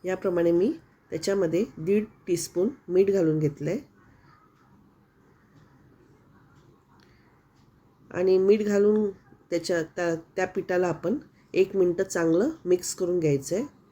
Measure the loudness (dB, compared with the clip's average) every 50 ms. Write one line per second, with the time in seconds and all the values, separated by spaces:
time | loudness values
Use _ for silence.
0 | -4 -6 -6 -2 -2 -2 0 2 2 4 4 4 2 0 -2 -4 -12 _ _ _
1 | _ _ -10 -6 -4 -2 0 0 0 0 0 0 -2 -2 -6 -8 -2 0 0 0
2 | 0 -2 -12 _ _ -4 -4 -4 -4 -6 -2 -2 -2 -2 -2 -6 _ 0 2 2
3 | 4 4 4 2 2 2 2 2 0 -2 -4 -4 -6 -4 -4 -6 -8 _ _ _
4 | _ -20 -20 _ _ -20 -20 _ _ _ _ _ _ _ _ _ _ _ _ _
5 | _ _ _ _ _ _ _ _ _ _ _ -20 -20 _ _ _ _ _ _ _
6 | _ _ _ _ _ _ _ _ _ _ _ -20 _ -20 _ _ _ _ _ _
7 | _ _ _ _ _ _ _ _ _ _ _ _ _ _ _ _ _ _ _ _
8 | -20 -12 -6 -2 2 2 4 4 6 4 4 4 2 0 2 4 4 4 4 2
9 | 0 -2 -4 -10 _ _ -20 _ _ _ -6 -4 -2 -2 -2 -2 -2 -6 _ -4
10 | -2 -2 -2 -4 -6 _ _ -6 -6 -4 -4 -8 -6 -2 -2 0 0 0 -2 -4
11 | -4 -4 -4 -4 -6 -14 _ _ _ _ 0 0 0 2 2 2 2 2 2 -2
12 | -4 -4 -2 -2 0 2 2 2 2 0 -4 -6 _ 0 0 0 0 -8 -6 -4
13 | -4 -2 -2 0 0 0 0 0 -2 -4 -4 -4 -4 -6 _ _ _ _